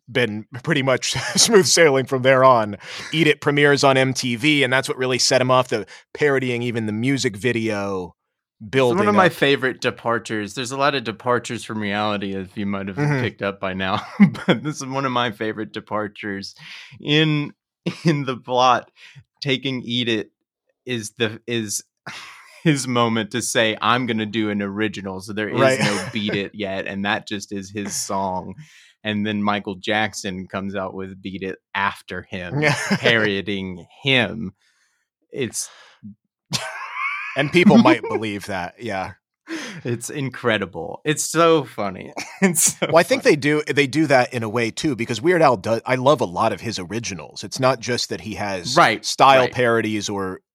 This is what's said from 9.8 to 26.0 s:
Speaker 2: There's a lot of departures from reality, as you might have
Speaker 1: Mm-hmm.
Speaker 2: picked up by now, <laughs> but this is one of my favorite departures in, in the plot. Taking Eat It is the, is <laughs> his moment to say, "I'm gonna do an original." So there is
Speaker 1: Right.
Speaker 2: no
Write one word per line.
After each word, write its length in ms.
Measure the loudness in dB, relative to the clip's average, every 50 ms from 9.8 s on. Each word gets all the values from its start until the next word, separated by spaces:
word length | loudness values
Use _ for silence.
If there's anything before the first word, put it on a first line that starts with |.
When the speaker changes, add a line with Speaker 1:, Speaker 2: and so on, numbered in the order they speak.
| -4 -4 -4 -2 -4 -2 -2 -2 -4 -6 -6 -6 -6 -6 -8
Speaker 2:
There's 160 | -8 -8 -6 -2
a 40 |
lot 160 | 0 0 0 0
of 120 | 0 -4
departures 580 | -6 -8 -4 -2 0 0 0 -2 -4 -8 -8 -8
from 160 | -8 -8 -6
reality, 540 | -4 -4 -2 -2 -2 -2 -2 -4 -4 -6 -6
as 120 | -8 -8 -10 -8
you 100 | -6 -6
might 240 | -4 -4 -6 -6 -8
have 80 | -4
Speaker 1:
Mm-hmm. 240 | -4 -2 0 0 0
Speaker 2:
picked 200 | -2 -4 -4 -4
up 200 | -6 -6 -4 -4
by 120 | -6 -6 -4
now, 320 | -2 -2 -2 -2 -4 -6 -4 2 4
<laughs> 260 | 4 4 2 -2 0
but 160 | 0 0 0
this 140 | 0 -8 -8
is 100 | -8 -8
one 200 | -6 -4 -4 -2
of 80 | -2 0
my 180 | 0 -2 -2
favorite 400 | -4 -4 -6 -6 -4 -6 -8 -8
departures 840 | -10 -12 -10 -6 -6 -6 -6 -6 -10 -10 -8 -8 -8 -8 -10 -12 -18 -20 -20 -20 -20 -20 -20 -20 -18 -10
in, 540 | -2 0 2 4 4 2 2 0 -4 -6 -12 _ _ _ _ _ -10 -10 -6 -2 0
in 220 | 0 0 0 -2
the 100 | -4 -6
plot. 540 | -6 -6 -2 2 4 4 4 4 2 0 _ _ _ -20 -20 -20 -20 _ _ _ -8
Taking 400 | -4 -4 -2 -2 -2 -4 -4 -4 -6
Eat 240 | -4 -2 -2 0 0
It 220 | 0 -2 -2 -6 _ _ _ _ _ _ _ _ _ _ -10
is 260 | -8 -6 -6 -6 -8
the, 300 | _ -4 -4 -4 -4 -6 -8
is 340 | -4 -4 -4 -2 -4 -6 -8 -10 _ _ _ -18
<laughs> 580 | -16 -16 -16 -16 -18 -20 -20 -20 -20 -10 -2 2
his 260 | 2 2 2 0 0
moment 420 | 2 2 2 2 2 0 -2 -2
to 100 | -4 -4
say, 360 | -4 0 2 2 2 2 0 0
"I'm 240 | 0 2 2 2 0
gonna 200 | -2 -2 -2 -2
do 240 | -2 -2 -2 0 0
an 120 | 0 -2
original." 600 | -4 -4 -2 -2 -2 -2 -2 -6 -8 -8 -10 -10
So 100 | -10 -8
there 160 | -6 -6 -4
is 100 | -2 0 4
Speaker 1:
Right. 200 | 4 4 4 2
Speaker 2:
no 300 | 0 0 0 -2